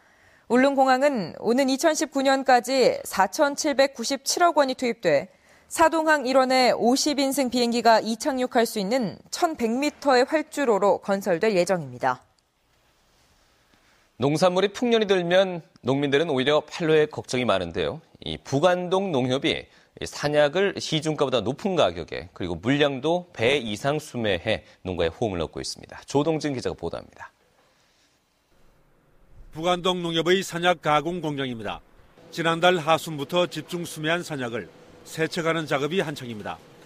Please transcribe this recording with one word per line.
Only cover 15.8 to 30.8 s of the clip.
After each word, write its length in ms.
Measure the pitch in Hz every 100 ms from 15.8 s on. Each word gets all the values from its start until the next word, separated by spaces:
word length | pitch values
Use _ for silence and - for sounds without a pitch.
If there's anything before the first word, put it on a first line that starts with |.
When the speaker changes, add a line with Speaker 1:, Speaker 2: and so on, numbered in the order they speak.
Speaker 2:
농민들은 480 | 110 139 143 139 170
오히려 300 | 131 131 147
판로에 460 | - - 160 156 151
걱정이 400 | - - 127 120
많은데요. 560 | 95 85 90 78 147 - _
이 180 | - 76
부관동 760 | - 135 180 180 180 190 196
농협이 520 | 135 127 135 151 73 - _ _ -
이 40 | -
산약을 680 | - 147 147 147 170 196 -
시중가보다 640 | - 156 156 147 139 120
높은 340 | 104 143 196 175
가격에 540 | 104 85 76 64 85
그리고 220 | - 90 85
물량도 720 | 107 143 147 135 147 175 175
배 240 | - 117 143
이상 420 | 117 104 139 151
수매해 640 | - 123 110 90 110 92 - _
농가에 260 | 92 85 82
호응을 320 | - 117 90
얻고 200 | 76 69
있습니다. 400 | 64 - 50 - -
조동진 480 | 139 147 156 151
기자가 220 | 127 95 78
보도합니다. 560 | 82 67 - - - _ _ _ _ _ _ _ _ _ _ _ _ _ _ _ _ _ _ _ _ - -
Speaker 3:
부관동 500 | 151 170 180 180 180
농협의 420 | 170 165 160 190
산약 380 | 180 170 175 170